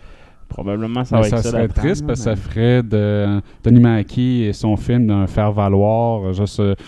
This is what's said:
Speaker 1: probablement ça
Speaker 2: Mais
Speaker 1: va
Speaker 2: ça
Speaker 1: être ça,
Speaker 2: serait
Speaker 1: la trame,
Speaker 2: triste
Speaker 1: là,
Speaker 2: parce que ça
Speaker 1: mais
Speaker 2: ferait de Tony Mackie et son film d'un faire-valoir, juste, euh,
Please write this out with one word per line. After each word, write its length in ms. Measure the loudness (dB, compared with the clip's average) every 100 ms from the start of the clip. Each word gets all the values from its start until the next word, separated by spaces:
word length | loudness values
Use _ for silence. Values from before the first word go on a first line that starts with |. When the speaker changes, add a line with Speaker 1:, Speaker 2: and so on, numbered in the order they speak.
| -20 -20 -20 -20 -16
Speaker 1:
probablement 560 | -10 -6 -6 -4 -4 0
ça 100 | 0
Speaker 2:
Mais 60 |
Speaker 1:
va 80 | 2
Speaker 2:
ça 80 | 0
Speaker 1:
être 60 |
ça, 60 | -2
Speaker 2:
serait 100 | -2
Speaker 1:
la 60 | -2
trame, 160 | -2 -2
Speaker 2:
triste 160 | -2
Speaker 1:
là, 60 | -4
Speaker 2:
parce 120 | -4
que 40 | -4
ça 40 |
Speaker 1:
mais 40 | -4
Speaker 2:
ferait 480 | -4 -2 2 2
de 580 | 2 0 0 0 0 -2 -4 -4
Tony 160 | 4 6
Mackie 640 | 6 4 -2 -4 -2 0
et 80 | -2
son 240 | -2 -2 -2
film 320 | 0 0 2
d'un 180 | 0 0
faire-valoir, 1080 | 0 0 0 2 2 2 2 0 -2 -4
juste, 260 | -4 -4 -2
euh, 160 | -2 -2